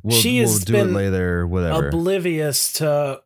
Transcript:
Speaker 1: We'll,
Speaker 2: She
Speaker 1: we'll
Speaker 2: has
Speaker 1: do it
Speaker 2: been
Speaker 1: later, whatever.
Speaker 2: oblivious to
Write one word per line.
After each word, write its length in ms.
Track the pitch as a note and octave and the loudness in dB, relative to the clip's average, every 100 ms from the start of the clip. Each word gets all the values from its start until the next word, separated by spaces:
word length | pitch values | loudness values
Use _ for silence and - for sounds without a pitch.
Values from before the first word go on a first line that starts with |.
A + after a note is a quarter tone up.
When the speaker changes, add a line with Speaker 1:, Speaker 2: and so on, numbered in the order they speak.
Speaker 1:
We'll, 140 | G#2 A#2 | -2 0
Speaker 2:
She 220 | A#3 B3 | 2 2
Speaker 1:
we'll 100 | G#3+ | 2
Speaker 2:
has 140 | G#2+ | 2
Speaker 1:
do 100 | F#2 | 2
it 40 | G#2+ | 2
Speaker 2:
been 160 | G2 | 2
Speaker 1:
later, 520 | G2 G2 F#2 F2+ F2 F2 | 2 0 0 0 0 -2
whatever. 440 | F#2 E2+ C#2+ C#2+ | 0 0 0 0
Speaker 2:
oblivious 840 | E3 E3+ G3 F3 D#3 D3+ C3+ - | -2 0 -2 -2 -2 -2 -2 -2
to 480 | - D#3 D3 C#3+ C3+ | -2 0 0 -2 -6